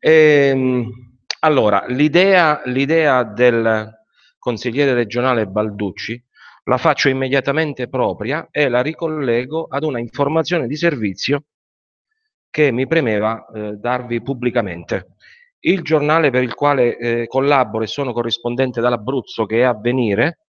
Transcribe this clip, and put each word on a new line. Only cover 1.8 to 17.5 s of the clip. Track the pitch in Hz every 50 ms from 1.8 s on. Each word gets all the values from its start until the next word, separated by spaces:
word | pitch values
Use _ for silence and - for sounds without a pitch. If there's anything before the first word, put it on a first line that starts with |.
| -
l'idea, | - 123 127 147 151 139 170 185 196 196 185 170 156 151 147 -
l'idea | 127 123 131 139 135 160 165 160 147 131 127 123
del | 110 104 110 127 123 117 117 113 113 110 110 107 107 110 _ _ _ _ _ _ _ _ _
consigliere | - 127 120 104 - 123 113 135 143 139 127
regionale | 120 120 101 - 120 123 131 127 117 107
Balducci | 95 95 107 107 110 101 101 104 98 92 - - - 117 120 _ _ _ _ - - - _ _
la | - 123 127
faccio | - 165 143 - - 139
immediatamente | 131 131 135 131 131 139 127 147 139 151 160 151 139 - 127 120
propria | - 127 120 104 90 - 104 113 143 160 165 _
e | _ 151 147 135
la | 120 123
ricollego | 131 147 160 - 170 160 156 156 139 123 117 120 127 131 147 165 160 151
ad | - 143 147
una | 156 135 117
informazione | 120 110 - - 143 139 156 165 160 - 180 170 135
di | 117 139
servizio | 147 165 170 151 123 110 101 92 - - - 139 143 _ _ _ _ _ _ _ _ _ _ _ _ _ _ _ _ _ _ _ _ _ _
che | - - 151 143
mi | 117 123 135
premeva, | 127 160 165 147 117 110 104 107 110 113 110 -
eh, | - - 110 107 107 107
darvi | 104 107 120 123 123 123 113 120 117
pubblicamente. | 113 131 139 120 120 123 117 123 107 95 87 85 85 - 113 95 92 _ _ _ _ - - _ _ _ _ _
Il | - - 190 185
giornale | 147 135 156 151 143 147 151 165 160 143
per | 123 127
il | 127 120 113
quale, | - 143 147 143 135 123 120 104
eh, | - 120 120 117 117 117
collaboro | 113 - 135 135 143